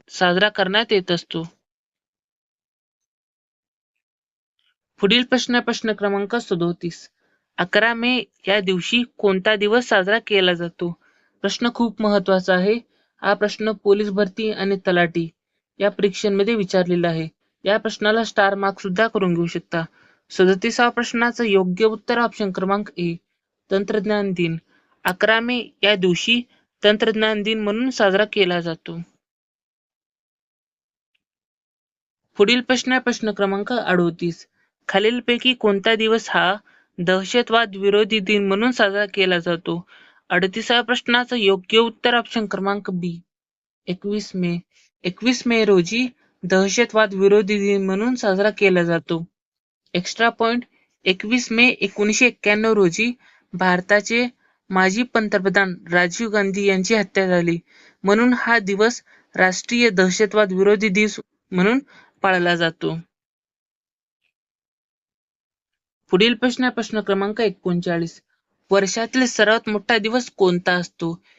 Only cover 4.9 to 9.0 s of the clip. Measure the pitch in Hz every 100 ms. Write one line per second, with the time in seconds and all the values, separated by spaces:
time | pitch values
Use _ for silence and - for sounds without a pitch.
4.9 | - 202 233 247 254 - 240 240 233 220
5.9 | 208 202 202 202 240 240 180 175 175 170
6.9 | - - _ _ _ _ - 180 208 220
7.9 | 233 240 254 - _ - 208 185 185 -
8.9 | 240